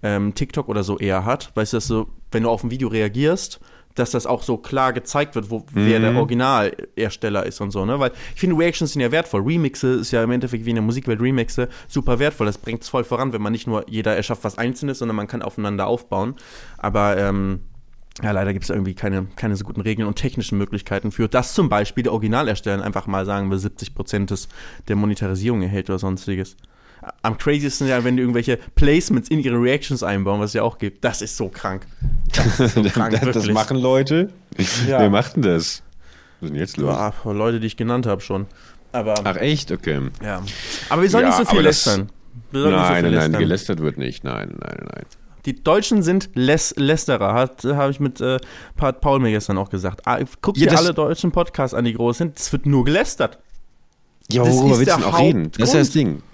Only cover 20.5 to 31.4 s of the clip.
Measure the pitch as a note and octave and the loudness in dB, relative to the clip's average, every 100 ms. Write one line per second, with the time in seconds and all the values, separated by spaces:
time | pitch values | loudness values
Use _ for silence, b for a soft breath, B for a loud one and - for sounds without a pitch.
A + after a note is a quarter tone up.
20.5 | G2+ G2+ G#2 - G2 G#2+ - A2 B2+ B2 | -2 -2 -4 -4 -4 -4 -2 0 0 0
21.5 | - D#3 G#2 G#2 - A#2+ A2+ G#2+ A#2 C#3+ | 0 2 2 0 -2 -2 0 0 0 0
22.5 | G#2 - G2 G2 G2 G#2 G2 F#2+ G2+ G2 | -2 -2 -2 -2 -6 -4 -4 -2 -2 -2
23.5 | G2 G2 - - - G2 G#2 G2 G2 - | -2 -4 -8 -12 -10 -4 -2 -2 -4 -8
24.5 | B B B - G2+ G#2 G2+ G#2 F#2 G#2+ | B B B -4 0 0 0 -2 -2 0
25.5 | A#2 F#2 G2 F#2 F#2+ F#2+ F#2 - F#2+ F#2 | 0 0 -2 -2 -4 -2 -4 -4 -6 -6
26.5 | - b b b b - - A2 A2 D3 | -12 b b b b -18 -6 -4 -2 0
27.5 | D3 C#3+ - C3+ B2+ A#2+ B2+ B2 A#2+ A#2 | 0 0 -2 0 2 2 2 2 0 0
28.5 | A#2+ B - C#3+ D#3 F3 B2+ - D#3 C3 | -2 B 4 6 6 4 0 2 0 2
29.5 | A#2+ B2 C#3 - C3 G2 G2 G2 G#2 G#2 | 2 2 2 0 -4 -2 0 0 0 0
30.5 | A2+ A2+ - G2+ - A#2+ - G#2+ - | 0 -2 -2 -6 -2 -4 -2 -8 -6